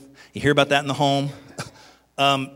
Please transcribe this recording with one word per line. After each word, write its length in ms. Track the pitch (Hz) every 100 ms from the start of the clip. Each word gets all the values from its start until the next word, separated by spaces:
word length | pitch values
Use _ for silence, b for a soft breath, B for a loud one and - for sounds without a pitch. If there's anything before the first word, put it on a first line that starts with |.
| - B B
You 80 | -
hear 100 | 139
about 180 | 143 139
that 120 | 143
in 60 | 143
the 60 |
home. 380 | 135 143 139 139 - - -
<laughs> 60 | B B B B _ -
Um, 340 | 139 135 131